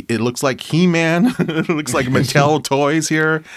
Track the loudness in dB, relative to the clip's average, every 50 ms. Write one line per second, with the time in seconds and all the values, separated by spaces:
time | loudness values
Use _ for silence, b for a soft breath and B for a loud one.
0 | -4 -4 -2 -2 -2 -2 -2 -2 -2 -2 -2 -2 -6 -2 0 2 2 4 2 2
1 | 0 0 2 2 2 0 0 0 -4 -2 -2 -4 -2 -2 -2 -4 -2 -4 -2 -2
2 | -2 0 0 0 0 2 2 2 2 4 2 0 0 -2 0 0 2 2 0 0
3 | 0 0 0 0 0 0 0 -2 -4 B B